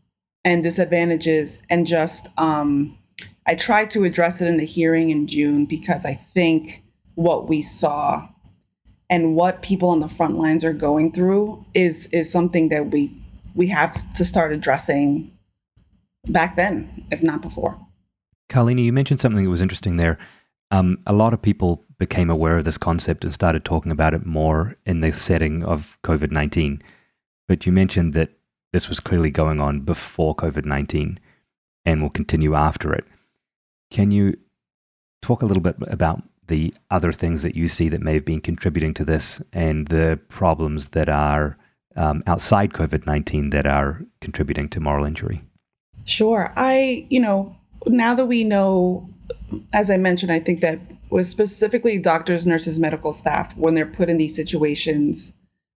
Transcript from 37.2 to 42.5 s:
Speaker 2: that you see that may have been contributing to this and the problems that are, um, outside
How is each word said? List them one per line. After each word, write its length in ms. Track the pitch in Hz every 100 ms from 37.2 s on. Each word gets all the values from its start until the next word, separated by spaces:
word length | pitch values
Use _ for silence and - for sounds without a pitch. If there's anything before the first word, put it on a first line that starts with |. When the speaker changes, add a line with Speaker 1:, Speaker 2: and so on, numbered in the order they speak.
| 85 80
Speaker 2:
that 120 | 78
you 140 | - 82
see 200 | - 82
that 140 | 76
may 120 | 76
have 100 | 78
been 160 | 73 78
contributing 520 | - 82 92 76 78
to 100 | 76
this 360 | 76 78 - - -
and 360 | 95 80 78 76
the 300 | 82 80 78 _
problems 600 | - 90 78 78 76 69
that 200 | 82 76
are, 480 | 73 73 73 73 - _ _ _ -
um, 260 | 78 76 -
outside 460 | 85 -